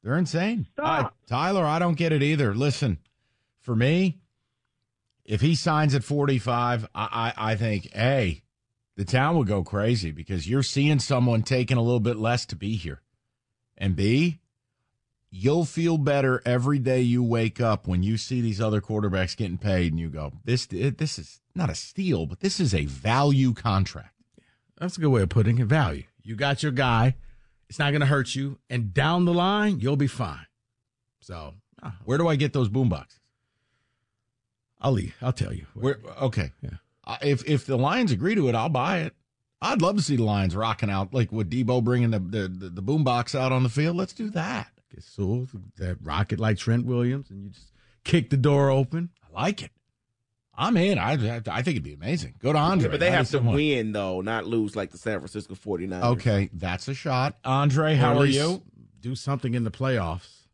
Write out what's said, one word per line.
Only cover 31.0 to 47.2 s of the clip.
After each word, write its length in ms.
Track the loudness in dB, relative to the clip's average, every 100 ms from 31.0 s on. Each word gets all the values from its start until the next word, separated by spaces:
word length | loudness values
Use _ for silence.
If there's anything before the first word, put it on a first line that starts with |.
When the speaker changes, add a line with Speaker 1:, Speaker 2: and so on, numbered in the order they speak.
| _ _
Speaker 3:
So, 360 | -16 -14 -14 -18 _ -18
uh, 80 | -16 -14 -2
Speaker 1:
where 120 | 0
do 120 | 2
I 80 | 2
get 160 | 0
those 160 | 2 0
boom 180 | 2 2
boxes? 320 | 0 -6 _ _ _ _ _ _ _ _ _ _ _ _ _ _ _ _ _
Speaker 3:
I'll 120 | 0
leave. 240 | 0 -2 -4
I'll 100 | -4
tell 180 | -2 -4
you. 140 | -6 -12
Speaker 1:
Where, 260 | -4 -4 -4 -8 -4
okay. 300 | -2 -2 -4 -6
Speaker 3:
Yeah. 80 | -12 -12 _ _
Speaker 1:
Uh, 140 | -12 -4
if, 200 | 0 0 2
if 160 | 0 0
the 120 | 0
Lions 340 | 2 2 2
agree 240 | 2 0 2
to 120 | 2
it, 60 |
I'll 160 | 2 0
buy 300 | 0 0 -2
it. 160 | -4 _ _ _ _ _
I'd 220 | -2 2
love 140 | 2 2
to 60 |
see 120 | 0 2
the 60 |
Lions 320 | 2 2 2 0
rocking 360 | -2 -2 -2
out, 240 | -2 -2 -2
like, 160 | -2
with 180 | -2 -2
Debo 340 | -2 0 2
bringing 280 | 2 2 2
the, 80 | 0
the, 280 | -2 -4 -4
the, 220 | -8 -12
the 120 | -8
boom 200 | -2 0
box 300 | 2 0 -2
out 180 | -2 0
on 120 | 2
the 60 | 2
field. 260 | 2 0 0
Let's 160 | -4
do 160 | -6 -6
that. 380 | -4 -4 -6 -10 _ _
Speaker 3:
Get 100 | -20
Sewell, 440 | -18 -4 -2 -2 -4 -12 -18 -10
that 200 | -8 -6
rocket 360 | -4 -2 -2 0
like 200 | 0 0
Trent 260 | 0 0 0
Williams, 460 | 0 0 -2